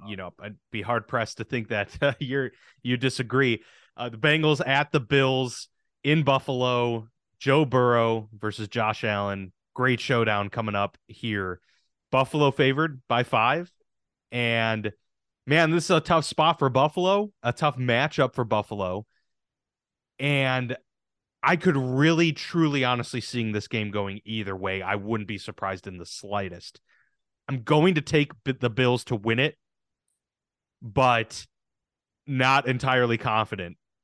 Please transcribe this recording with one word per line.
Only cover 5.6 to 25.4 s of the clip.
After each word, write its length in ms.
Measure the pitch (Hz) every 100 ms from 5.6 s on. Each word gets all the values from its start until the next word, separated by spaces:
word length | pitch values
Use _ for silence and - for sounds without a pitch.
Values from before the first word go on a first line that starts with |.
| - _ _ _
in 180 | 139 156
Buffalo, 840 | 139 135 - 127 123 123 120 117 113 _ _ _
Joe 260 | 139 143 143
Burrow 640 | 127 123 117 113 113 107 104
versus 300 | 107 104 107
Josh 360 | 120 110 107
Allen. 480 | 113 101 101 98 92 _ _
Great 260 | - 127 120
showdown 500 | - 120 110 104 98
coming 260 | - 110 101
up 220 | 101 _ _
here. 520 | 110 117 104 92 87 _ _ _ _ -
Buffalo 400 | 127 131 151 143
favored 500 | - 135 135 160 135 -
by 160 | 120
five. 480 | 123 120 117 156 175 _ _ _ _ _ _
And, 600 | 120 120 117 113 110 104 - _ _ _ _ -
man, 240 | 156 160
this 140 | 165 160
is 60 |
a 100 | 165
tough 240 | - 165 156
spot 340 | - 156 160
for 100 | 135
Buffalo, 600 | 127 151 - 180 202 208 _
a 100 | 120
tough 260 | - 151 143
matchup 580 | 123 120 147 - 131 -
for 80 |
Buffalo. 640 | 113 107 104 104 92 95 110 _ _ _ _ _ _ _ _ _ _ -
And 580 | 139 143 135 127 120 120 _ _ _ _ _ _
I 140 | 139 175
could 200 | 185 139
really, 560 | 127 131 156 165 170
truly, 520 | 151 - 170 156 143
honestly 380 | 123 123 117 123
seeing 320 | - 123 110
this 140 | 104 -
game 220 | 113 104
going 320 | 104 98 101
either 320 | - 110 98 95
way. 280 | 95 95
I 120 | 92 104
wouldn't 320 | 101 113 101
be 120 |
surprised 480 | 98